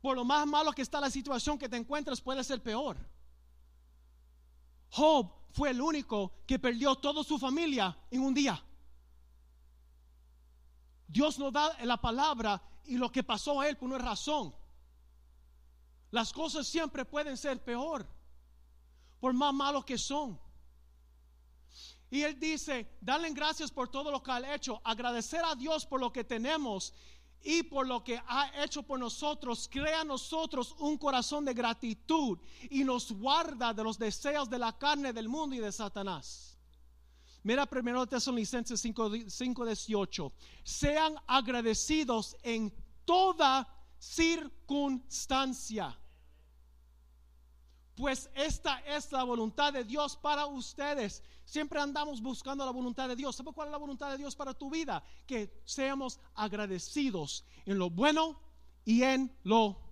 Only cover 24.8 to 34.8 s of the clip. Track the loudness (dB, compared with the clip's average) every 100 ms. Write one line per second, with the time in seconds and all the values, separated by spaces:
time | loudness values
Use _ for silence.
24.8 | -4 -2 0 -2 -2 -2 0 -2 -2 -2
25.8 | 0 -2 -2 -2 -4 -2 0 0 0 -4
26.8 | -6 -12 -20 -20 -20 -12 0 2 2 0
27.8 | 0 0 -2 -6 -2 0 0 0 -4 -4
28.8 | -4 -4 -4 -2 -2 -2 -2 -4 -4 -2
29.8 | 0 0 0 -4 -2 -2 -2 -2 -4 -2
30.8 | 0 2 2 2 0 0 0 0 0 0
31.8 | -4 -6 2 4 4 -2 -6 -14 -4 0
32.8 | 2 0 -2 -4 4 4 4 -2 -2 0
33.8 | -2 0 -2 -2 0 0 0 0 -2 0